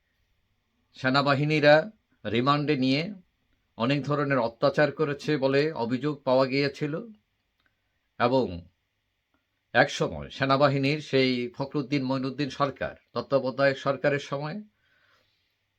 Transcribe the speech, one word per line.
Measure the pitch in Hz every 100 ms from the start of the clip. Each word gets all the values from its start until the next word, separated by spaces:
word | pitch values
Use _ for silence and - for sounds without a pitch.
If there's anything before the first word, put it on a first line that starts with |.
| _ _ _ _ _ _ _ _ _
সেনাবাহিনীরা | - 131 135 139 135 151 156 147 151 208 - _ _ 107
রিমান্ডে | 110 131 147 147 143
নিয়ে | 131 139 185 208 _ _ _ _ _ -
অনেক | 117 143
ধরনের | 131 147 143 135
অত্যাচার | 113 - 143 147 143
করেছে | 139 147 143 - 147
বলে | 135 139 156
অভিযোগ | 147 117 123 143 139
পাওয়া | 131 127 135
গিয়েছিল। | 135 143 139 151 165 233 214 _ _ _ _ _ _ _ _ _ -
এবং | 120 131 104 87 85 _ _ _ _ _ _ _ _ _ _
একসময় | 117 143 - 87 78 69
সেনাবাহিনীর | - 135 135 143 139 135 151
সেই | 143 135 131 123 120
ফখরুদ্দিন | - 135 151 120 143
মঈনুদ্দিন | 127 135 135 123 139
সরকার, | - 139 131 69 - _
তত্ত্বাবধায়ক | 117 117 139 127 123 139 135
সরকারের | 139 131 147 143
সময় | - 139 151 214 214 _ _ _ _ _ _ _ _ _ _